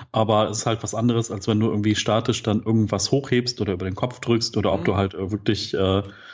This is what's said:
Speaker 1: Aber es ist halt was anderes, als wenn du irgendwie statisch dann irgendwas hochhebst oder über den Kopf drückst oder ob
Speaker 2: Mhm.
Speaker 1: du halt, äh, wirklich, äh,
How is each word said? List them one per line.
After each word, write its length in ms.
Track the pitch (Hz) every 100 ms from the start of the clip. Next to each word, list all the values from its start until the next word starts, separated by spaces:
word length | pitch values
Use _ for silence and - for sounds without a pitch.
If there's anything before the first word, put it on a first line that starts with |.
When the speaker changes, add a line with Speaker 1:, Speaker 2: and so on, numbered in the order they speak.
| -
Speaker 1:
Aber 380 | 113 107 107 101
es 80 | 101
ist 80 | 120
halt 180 | 110
was 100 | 110
anderes, 380 | 107 120 117 110
als 160 | 101 -
wenn 140 | 107
du 60 | 113
irgendwie 280 | 107 107 104
statisch 480 | - 110 120 110
dann 180 | 113 107
irgendwas 500 | 110 113 104 98 -
hochhebst 500 | 139 135 120 120 -
oder 100 | 101
über 140 | 90 92
den 100 | 92
Kopf 240 | 123 -
drückst 380 | 120 117 113 107
oder 160 | 98
ob 80 | 90
Speaker 2:
Mhm. 40 | 87
Speaker 1:
du 100 | 98
halt, 160 | 98
äh, 180 | 82 95
wirklich, 420 | 104 - 101 -
äh, 300 | - 95 95 104 - -